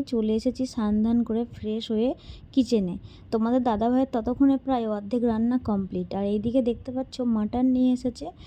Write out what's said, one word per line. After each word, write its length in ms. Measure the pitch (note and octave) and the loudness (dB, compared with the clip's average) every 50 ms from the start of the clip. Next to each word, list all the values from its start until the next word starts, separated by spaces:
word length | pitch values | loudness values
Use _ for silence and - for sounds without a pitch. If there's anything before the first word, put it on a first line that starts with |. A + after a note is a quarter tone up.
| C#4 | -2
চলে 300 | - - A3+ A3 G#3+ A3 | -2 -2 -2 0 0 0
এসেছি 280 | A3+ - B3+ A#3 - C4 | 0 0 -2 -2 -2 -6
স্নান 300 | B3+ - - G#3+ G#3 G#3 G#3+ G#3+ | -4 -2 -2 0 2 2 2 2
ধান 140 | A3+ A#3 A#3+ A#3 | 4 4 2 2
করে 180 | A3+ A3 A3+ A#3+ A#3+ | 0 0 -2 -4 -4
ফ্রেশ 320 | - - - G#3+ G#3+ A3+ A3+ - | -8 -10 -6 -6 -6 -4 -4 -2
হয়ে 180 | A3+ G#3+ A3+ B3+ E4 - - - - - - - | 0 2 2 0 0 -4 -8 -18 -18 -18 -10 -2
কিচেনে। 440 | - C#4 B3 - A#3+ G#3+ F#3+ F3+ F3+ G3 - - - - - - | 2 2 2 4 4 2 2 0 -4 -8 -10 -16 -20 -20 -10 -4
তোমাদের 320 | - A3+ A3 A3+ B3 C4 B3 | -2 0 2 2 2 2 2
দাদাভাইয়ের 460 | B3+ A3 G3+ A3+ A#3 B3 B3+ C4+ C4 | 2 0 2 2 2 2 2 2 0
ততক্ষণে 440 | - A#3+ A3 B3 B3+ - C#4 C#4 C4+ | 0 -2 -2 -2 2 4 4 4 4
প্রায় 280 | C4 - C4+ C4 A#3+ A3+ A3 | 2 0 0 -2 0 0 -2
অর্ধেক 340 | G#3+ G#3 G#3 G3+ A#3 B3 A3+ | -4 -4 -4 -4 -2 0 0
রান্না 340 | A#3+ A3+ A3 A3+ A#3 B3 | 2 2 2 2 2 0
কমপ্লিট। 520 | B3+ - - G#3 G3 G3 F#3 - F3+ F3+ F3 - | 0 0 0 -2 -2 -2 -2 -4 -6 -4 -4 -4
আর 120 | F#3+ G3+ | -2 -2
এইদিকে 360 | G3+ G#3 G#3+ G#3 A#3 A3+ C4+ | 0 0 0 -2 0 0 2
দেখতে 280 | B3 A#3+ A#3 - - - | 2 0 -2 -4 -6 -8
পাচ্ছ 240 | B3 B3+ C4 C4 - - | -6 -6 -6 -6 -6 -4
মাটন 440 | B3+ A#3+ A3+ G#3+ G#3+ G#3+ - B3 B3+ | -2 0 0 0 0 -2 0 0 2
নিয়ে 260 | C4 B3+ B3+ B3+ B3+ B3+ | 2 2 4 2 2 2
এসেছে, 320 | B3 - B3+ B3 - C#4+ E4 - - - | 0 -2 -6 -6 -6 -12 -14 -14 -16 -20